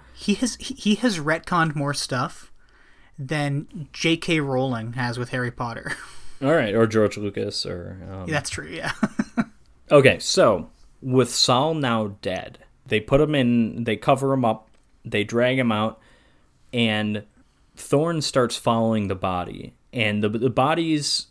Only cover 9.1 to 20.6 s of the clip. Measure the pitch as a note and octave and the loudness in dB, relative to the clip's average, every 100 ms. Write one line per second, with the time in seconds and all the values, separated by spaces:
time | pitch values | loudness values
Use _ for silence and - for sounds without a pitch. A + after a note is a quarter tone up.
9.1 | - - - - - - - - D3 C3 | -2 -6 -4 -6 -8 -20 -14 4 8 8
10.1 | F#2 - F#3+ C#3+ F#2 - - - _ C3 | 4 0 4 6 4 -2 -16 -20 _ 0
11.1 | B2+ A#2+ - - B2 D#3 D#3+ C3 A#2 G#2+ | 2 4 2 2 4 2 0 0 0 -2
12.1 | G2 G2 F#2 - - - _ - G#2+ - | -4 -6 -6 -8 -18 -20 _ -2 -2 2
13.1 | C#3 D3+ D3 B2 A#2+ A2 G2+ A#2 G#2+ - | 4 4 2 4 4 2 -2 -2 -2 2
14.1 | C3+ C3+ C3+ A#2+ A2+ - _ _ _ A#2+ | 2 2 2 2 0 -6 _ _ _ -4
15.1 | A2 G#2 A#2 B2 C3 A#2+ G#2+ A2 - _ | -2 0 2 2 2 2 2 0 -4 _
16.1 | - _ _ _ _ - B2 A2+ G#2+ G#2 | -20 _ _ _ _ -6 0 2 2 0
17.1 | G#2 - _ _ _ _ - - C#3+ E3 | -4 -8 _ _ _ _ -12 0 2 2
18.1 | E3 C#3+ C3+ A#2+ - B2+ A#2 A2+ A2 G2+ | 0 0 0 0 0 0 2 2 0 -2
19.1 | F#2+ F#2+ F2+ F2 F#2 - _ _ B2 G#2+ | -2 -2 -4 -6 -10 -14 _ _ -2 0
20.1 | G#2 G#2+ A2 B2+ A#2 | 2 0 0 0 2